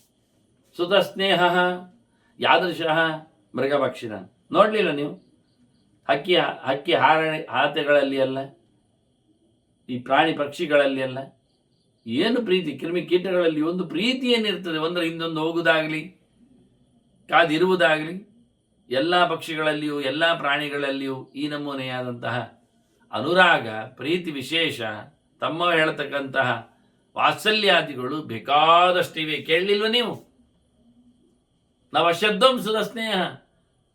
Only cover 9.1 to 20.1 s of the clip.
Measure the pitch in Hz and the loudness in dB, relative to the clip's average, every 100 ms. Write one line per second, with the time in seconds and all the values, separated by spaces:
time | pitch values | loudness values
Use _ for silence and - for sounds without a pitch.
9.1 | _ _ _ _ _ _ _ - 123 123 | _ _ _ _ _ _ _ -10 -8 0
10.1 | 139 160 147 143 - 165 147 143 135 131 | 2 2 0 -4 -4 0 4 4 0 -4
11.1 | 131 139 _ _ _ _ _ _ _ 117 | -6 -12 _ _ _ _ _ _ _ -6
12.1 | 120 208 247 226 185 160 131 160 175 151 | 0 0 0 0 0 0 -6 -4 -4 0
13.1 | 175 190 180 170 151 156 180 165 160 226 | 0 0 2 2 2 -2 -2 -4 -2 -2
14.1 | 262 254 240 214 180 175 156 160 175 165 | 0 0 0 0 -2 -4 -4 -2 -2 -4
15.1 | 165 165 160 160 165 165 160 156 156 170 | -4 -6 -2 -2 0 2 2 2 -6 -8
16.1 | - _ _ _ _ _ _ _ _ _ | -16 _ _ _ _ _ _ _ _ _
17.1 | _ - 151 170 156 185 185 165 156 156 | _ 0 4 4 4 2 4 2 2 -2
18.1 | 185 - _ _ _ _ _ - 127 160 | -10 -14 _ _ _ _ _ -6 -4 0
19.1 | 180 170 160 - 160 156 151 151 143 131 | 2 2 -2 -6 -4 -2 -2 -4 -4 -4